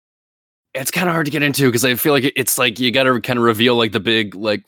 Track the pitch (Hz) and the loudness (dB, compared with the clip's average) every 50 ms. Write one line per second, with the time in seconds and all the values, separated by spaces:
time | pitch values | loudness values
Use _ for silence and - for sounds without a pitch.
0 | _ _ _ _ _ _ _ _ _ _ _ _ _ _ - 135 135 - - 175 | _ _ _ _ _ _ _ _ _ _ _ _ _ _ -10 -10 -8 -6 -4 -2
1 | 180 180 165 165 160 143 135 156 143 143 135 - 143 127 117 117 135 127 123 110 | -2 0 0 -2 -2 -2 -2 -2 0 0 0 2 2 2 2 2 2 0 0 0
2 | - 156 143 139 120 143 - - 123 - - - 127 123 101 101 127 127 107 135 | 2 2 2 2 2 0 -2 -2 -2 -2 -2 0 0 -2 0 0 -2 0 2 2
3 | 131 131 127 117 - - 123 123 117 117 113 104 117 123 120 117 117 113 101 113 | 2 2 2 0 0 -2 -2 0 2 2 2 2 2 2 2 2 2 0 -2 -2
4 | 87 117 113 113 113 101 92 92 107 110 104 104 - | -2 0 0 0 0 -4 -6 -6 -4 -2 -2 -2 -4